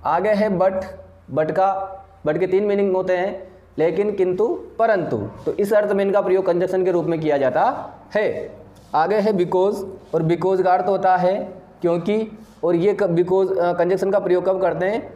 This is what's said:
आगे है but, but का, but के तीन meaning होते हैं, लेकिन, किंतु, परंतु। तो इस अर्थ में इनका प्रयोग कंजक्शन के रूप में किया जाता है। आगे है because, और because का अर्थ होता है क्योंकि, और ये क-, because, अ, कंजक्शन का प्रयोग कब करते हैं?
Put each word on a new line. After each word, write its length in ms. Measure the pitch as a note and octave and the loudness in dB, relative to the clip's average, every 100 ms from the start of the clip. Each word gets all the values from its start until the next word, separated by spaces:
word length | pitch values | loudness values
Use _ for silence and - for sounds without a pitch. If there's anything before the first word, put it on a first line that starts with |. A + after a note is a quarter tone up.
| B2+ | -2
आगे 240 | E3 G3+ | 0 0
है 300 | G#3 G#3+ F3+ | 2 2 2
but, 200 | F#3+ F#3+ - - - - - C3+ | 2 0 -8 -14 -20 -20 -6 -2
but 160 | D#3 | 0
का, 440 | F#3+ F#3+ F#3+ F#3+ - - - - | 2 0 0 -6 -12 -20 -6 -2
but 120 | D#3+ | 0
के 80 | F#3 | 2
तीन 160 | F#3 | 2
meaning 320 | G#3 G3+ G3+ F#3 | 2 0 2 0
होते 220 | F3+ F#3 | 0 0
हैं, 380 | F#3+ - - - - - | -2 -6 -14 -20 -14 -2
लेकिन, 340 | D#3+ F3 G#3 | 0 2 -2
किंतु, 480 | G3+ F#3 F#3 A3 F4 - - | 0 0 2 0 -2 -8 -2
परंतु। 380 | A3+ G3+ D#3 A#2 | 0 2 0 -4
तो 360 | A2+ - - | -6 -6 -6
इस 200 | - G3+ | -2 2
अर्थ 180 | G#3+ G#3 | 2 2
में 140 | G3 G3 | 0 2
इनका 160 | G3+ | 0
प्रयोग 240 | F#3+ F#3 F#3+ | 2 0 2
कंजक्शन 400 | E3+ F#3 F#3 F#3 | 0 0 0 0
के 60 | |
रूप 140 | F3 D#3+ | 0 0
में 140 | E3 | -2
किया 180 | D#3 C#3+ | 0 0
जाता 520 | C3 B2 A3+ - - - - G#3 | 0 2 0 -2 -10 -16 -4 -2
है। 360 | G3+ - - - - - - D3+ | -2 -4 -10 -14 -20 -20 -4 -2
आगे 200 | E3 G#3+ | 2 2
है 160 | G#3 | 2
because, 420 | G3 F3 F3+ F#3+ G#3+ - - - E3 | 0 0 2 0 -2 -8 -14 -6 -2
और 80 | |
because 400 | D#3+ E3+ F#3 F#3+ | 0 0 0 2
का 100 | F#3 | 2
अर्थ 140 | F#3 G3+ | 2 2
होता 280 | F#3+ F#3 F#3 | 0 2 2
है 380 | F3+ G3+ - - - - | 2 0 -6 -14 -20 -4
क्योंकि, 560 | F3 E3+ F3 G#3+ A3 - - - | -2 0 0 -2 -2 -10 -20 -4
और 120 | E3+ E3+ | 0 2
ये 180 | G3 | 2
क-, 100 | G3+ | 2
because, 540 | G3 E3+ F3+ F#3+ F#3+ F#3+ | 0 2 2 2 2 0
अ, 160 | F3 | 0
कंजक्शन 380 | F3 F3 F#3+ G3 | 0 0 0 0
का 80 | G3 | 0
प्रयोग 260 | F#3 F3+ F3 | 2 0 2
कब 160 | F#3 | 0
करते 240 | F#3 E3 F#3 | 0 0 -2
हैं? 280 | A3 - | -4 -8